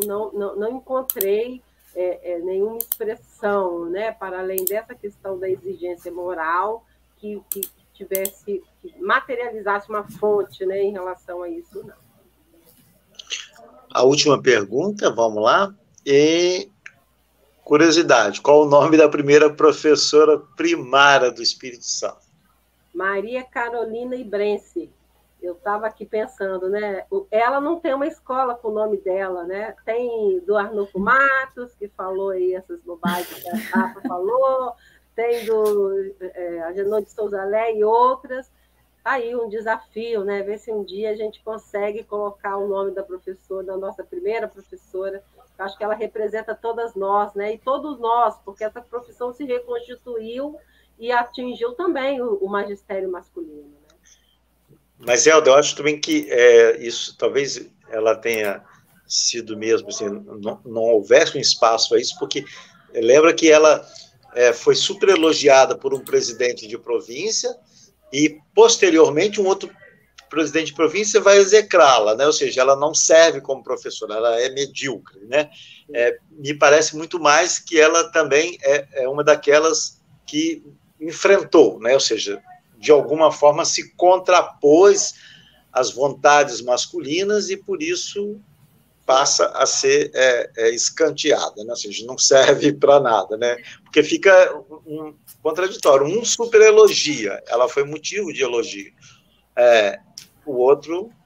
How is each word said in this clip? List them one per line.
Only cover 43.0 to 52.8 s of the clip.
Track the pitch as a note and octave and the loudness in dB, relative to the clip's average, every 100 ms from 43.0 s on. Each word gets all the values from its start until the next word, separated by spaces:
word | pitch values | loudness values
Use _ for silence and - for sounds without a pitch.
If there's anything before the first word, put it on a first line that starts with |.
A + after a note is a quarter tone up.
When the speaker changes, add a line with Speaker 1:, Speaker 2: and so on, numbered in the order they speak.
Speaker 1:
professora, | F#3+ F3+ - F#3+ - F#3+ F#3 | -12 -14 -14 -16 -12 -12 -10
da | F#3+ | -10
nossa | G3 G#3 | -10 -12
primeira | F3+ F3+ F#3+ A3+ G#3+ | -14 -10 -6 -6 -8
professora. | G3 _ F#3 _ F#3 G3 G3 - _ _ - | -14 _ -20 _ -10 -10 -12 -18 _ _ -14
Eu | G3 | -14
acho | - | -8
que | |
ela | G#3+ | -8
representa | G#3+ A3 G#3+ G#3+ A3 A3 G#3+ | -6 -8 -8 -8 -8 -10 -10
todas | A#3 A#3 A#3 F#3+ | -8 -8 -8 -6
nós, | G3 G3+ G#3 | -2 -2 -2
né? | G3+ G#3 | -6 -8
E | A3 | -8
todos | B3+ C#4 D4 B3 | -6 -6 -8 -8
nós, | A3+ A#3 A3+ - - | -2 0 0 -4 -14
porque | G3 | -12
essa | G#3+ A#3+ | -12 -12
profissão | - A#3+ A#3+ - B3 | -16 -16 -16 -12 -12
se | B3 | -10
reconstituiu | C#4 B3 B3 A#3 A#3+ B3 B3 A3+ A3 B3 D4 D4+ _ _ _ _ | -8 -8 -8 -10 -12 -18 -12 -12 -10 -10 -10 -14 _ _ _ _
e | A#3 | -4
atingiu | A#3+ A#3+ - B3 G#3+ A#3 | -4 -4 -8 -12 -8 -8
também | B3 F#4 C#4 C4+ C4+ | -6 -6 -4 -4 -4
o, | A#3+ G3 | -4 -4
o | F#3+ | -4
magistério | G3+ G3+ G3+ | -6 -6 -10